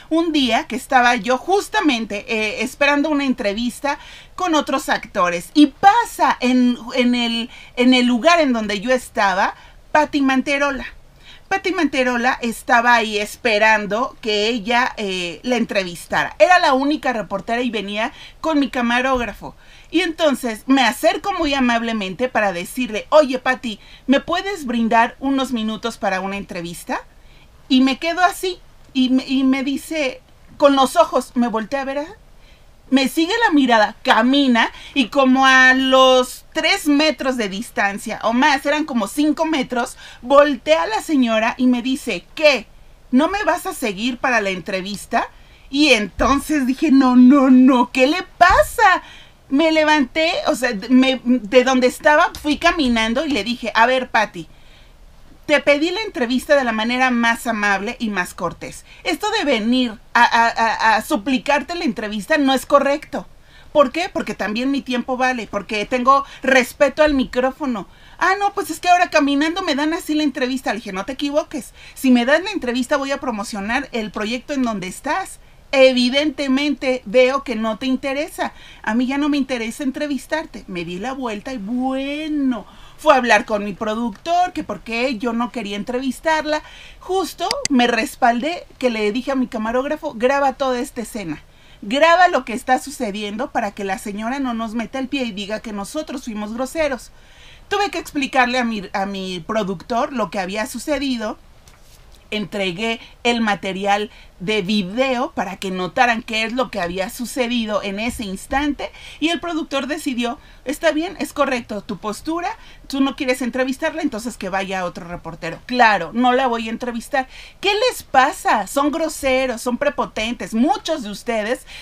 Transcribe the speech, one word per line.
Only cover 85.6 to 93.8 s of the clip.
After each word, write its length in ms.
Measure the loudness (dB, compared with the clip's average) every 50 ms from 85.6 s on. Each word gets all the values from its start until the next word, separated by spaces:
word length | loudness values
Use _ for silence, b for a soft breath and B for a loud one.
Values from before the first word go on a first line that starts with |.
| -8 -8 -8
entrevistarla. 840 | -8 -6 -6 -6 -4 -4 -4 -6 -4 -2 -2 0 0 0 -2 -4 -4 B B B B B B B B
Justo 500 | -8 -4 -2 -2 -2 -2 -6 -6 -6 -4 -4 -4 -4 0
me 180 | 2 2 2
respaldé, 800 | 2 2 0 -2 -4 -4 0 2 2 2 2 -2 -4 -4 -6 -10 -14 -10 -4
que 120 | -4 -2
le 220 | -2 0 -2 -2 -2
dije 180 | -2 -4 -4
a 60 | -2
mi 100 | -2 -2
camarógrafo, 680 | -4 -4 -6 -6 -4 -2 -2 -2 -2 -4 -6 -8 -8 -6
"Graba 380 | -2 0 0 2 2 2 0 0
toda 260 | -2 -2 -2 -2 -4
esta 220 | -6 -8 -8 -10 -10
escena. 400 | -10 -10 -10 -8 -8 -10 -10 -12 b b b b b b b
Graba 460 | b -4 0 4 6 6 6 6 6
lo 180 | 4 4 2 -2
que 100 | -4 -8
está 260 | -6 -2 0 0 0
sucediendo 720 | -2 -6 -10 -8 -6 -6 -6 -6 -6 -6 -6 -6 -6 -6 -4
para 180 | -4 -4 -4
que 140 | -6 -6